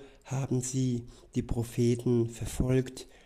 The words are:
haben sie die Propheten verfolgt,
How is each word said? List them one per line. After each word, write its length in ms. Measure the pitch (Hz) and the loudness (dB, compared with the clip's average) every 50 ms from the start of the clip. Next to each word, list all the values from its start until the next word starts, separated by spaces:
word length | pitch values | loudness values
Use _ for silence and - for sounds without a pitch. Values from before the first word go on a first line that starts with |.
| - - - - - | -12 -18 -20 -18 -10
haben 360 | - 131 135 135 - 127 127 | -6 -4 -4 -2 0 0 0
sie 420 | 123 - - 131 131 127 123 117 117 - - - - - - | 0 0 0 0 0 2 0 -2 -4 -8 -16 -20 -14 -8 -4
die 80 | 127 117 | -4 -2
Propheten 840 | - - 120 117 117 - - 120 117 123 120 - 127 120 120 117 117 | -2 -2 -2 -2 -2 0 2 4 4 4 2 2 2 4 2 2 0
verfolgt, 800 | 117 - 110 - - - - 127 127 131 127 131 - - - - - - - | -2 -8 -8 -6 -2 0 2 2 4 2 2 0 -6 -14 -16 -18 -20 -20 -20